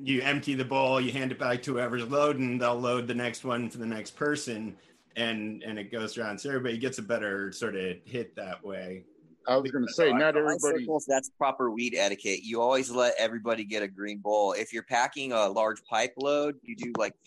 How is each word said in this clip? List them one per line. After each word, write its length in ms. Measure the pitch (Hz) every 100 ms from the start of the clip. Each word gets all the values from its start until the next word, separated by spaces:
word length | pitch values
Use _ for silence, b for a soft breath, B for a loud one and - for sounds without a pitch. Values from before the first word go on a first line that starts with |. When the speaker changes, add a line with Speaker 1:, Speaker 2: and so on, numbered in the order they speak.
Speaker 1:
you 180 | 135 131
empty 340 | 135 143 143 131
the 100 | 127
bowl, 340 | 135 131 131
you 120 | 127
hand 180 | 135 131
it 80 | 127
back 220 | 131 123
to 100 | 135
whoever's 300 | 123 123 120 117
loading, 520 | 143 147 131 127 123
they'll 200 | 120 120
load 280 | 123 123 120
the 60 | 120
next 300 | 123 113 131
one 240 | 120 117
for 80 | 123
the 80 | 113
next 260 | 110 101 -
person, 580 | 147 147 127 110 110 92 b b b 113
and, 480 | 117 110 107 107
and 160 | 110 107
it 100 | 98
goes 280 | 117 107 120
around. 200 | 107 101
So 100 | 143
everybody 280 | 135 123 113
gets 200 | 127 123
a 40 |
better 500 | 107 113 104 98 98
sort 220 | 92 110 95
of 200 | 92 90
hit 320 | - 127 - -
that 260 | 95 87 101
way. 400 | 95 92 92 - _ _ _ -
Speaker 2:
I 80 | 131
was 140 | 131
gonna 160 | 135 120
say, 200 | - 160
Speaker 3:
In 80 | 127
Speaker 2:
not 160 | 156
Speaker 3:
my 60 | 151
Speaker 2:
everybody 380 | 151 151 147 123
Speaker 3:
circles, 260 | 117 156 135
that's 240 | 135 135
proper 400 | - 139 131 123
weed 220 | 110 120 165
etiquette. 480 | 101 98 104 92
You 180 | 107 113
always 280 | 120 131 131
let 240 | 123 123 113
everybody 440 | 113 117 113 113
get 200 | 104 107
a 40 | 101
green 300 | 95 104 104
bowl. 360 | 101 107 101
If 200 | 92 110
you're 100 | 113
packing 480 | - 120 131 147 135
a 140 | 117 101
large 340 | 101 110 107 -
pipe 300 | 110 127 -
load, 420 | 139 147 147 139
you 120 | - 113
do, 160 | 120 113
like 160 | 107 -